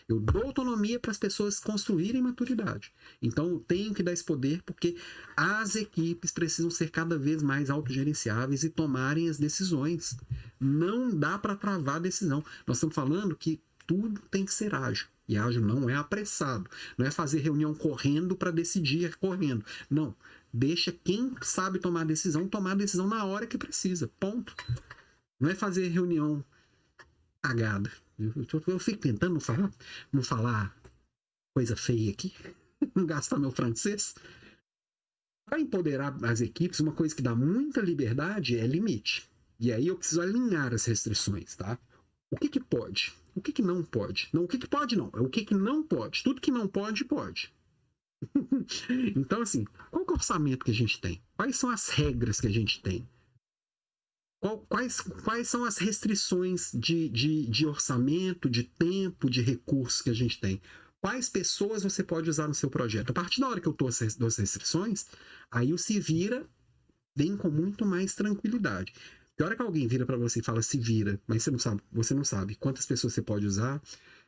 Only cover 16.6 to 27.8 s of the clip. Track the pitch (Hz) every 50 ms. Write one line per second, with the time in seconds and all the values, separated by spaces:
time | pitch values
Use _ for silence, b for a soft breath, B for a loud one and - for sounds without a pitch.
16.6 | 90 B B B B B B - 127 143 - - 160 135 160 151 131 160 143 151
17.6 | 156 151 151 - - 151 131 - - 139 143 156 180 185 185 180 175 180 165 165
18.6 | 165 - - 190 160 131 143 170 175 160 160 - 190 190 180 185 170 139 123 110
19.6 | B B B B B - 139 156 156 117 101 B B B B B B _ - 117
20.6 | 131 143 175 170 - 180 170 - - 180 190 220 254 262 247 - - - - 196
21.6 | 185 196 190 180 - 180 170 165 165 156 156 156 - 180 147 156 185 196 - 208
22.6 | 190 185 196 196 202 196 - 175 185 202 226 220 202 190 196 208 233 233 - -
23.6 | - - - - - 190 180 165 113 - - _ 190 196 226 247 - - - -
24.6 | - - 123 - - B B B B B B B B _ _ _ 131 165 190 196
25.6 | 214 196 175 190 185 175 170 185 180 175 170 156 151 151 151 143 - b b b
26.6 | b b b b b b b - - - _ _ _ _ _ _ - 131 120 113
27.6 | 110 107 101 98